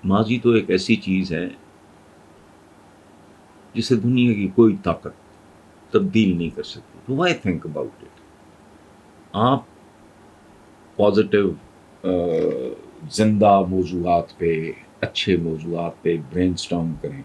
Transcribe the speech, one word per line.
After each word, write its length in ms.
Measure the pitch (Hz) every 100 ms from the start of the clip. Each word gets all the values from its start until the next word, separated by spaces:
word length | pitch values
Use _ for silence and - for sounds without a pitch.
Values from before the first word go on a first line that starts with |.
| 95
माजी 320 | 101 107 120
तो 180 | 120 113
एक 160 | 95
ऐसी 240 | 92 - 110
चीज़ 380 | 95 92 92
है 140 | 80 90 - - - - - - - - - - - - - - - - - - - - - - 110
जिसे 200 | 107 120
दुनिया 380 | 117 127 123
की 140 | 107 95
कोई 260 | 95 113
ताकत 420 | 98 - 92 - - - - - - - - -
तब्दील 440 | - 95 107 104 87
नहीं 140 | 82
कर 120 | -
सकती। 360 | - - - - -
तो 60 |
why 180 | 135 180 -
think 260 | 101 82
about 420 | 82 76 - -
it? 100 | - - - - - - - - - - - - - 98
आप 320 | 117 135 - - - _ - - - - - - - - - -
positive, 520 | 101 95 101 104 98
अ, 1600 | 78 - - - - 92 90 87 80 82 65 64 - - - 156
जिंदा 540 | - 110 107 107 98
मौजूआत 720 | 90 92 85 90 87 85 85 -
पे, 360 | 85 80 80 - - -
अच्छे 340 | 90 - - 90
मौजूआत 600 | 82 80 80 85 85 -
पे 140 | 85 82
brainstorm 760 | 69 87 90 87 - 87 82
करें। 300 | 80 71 67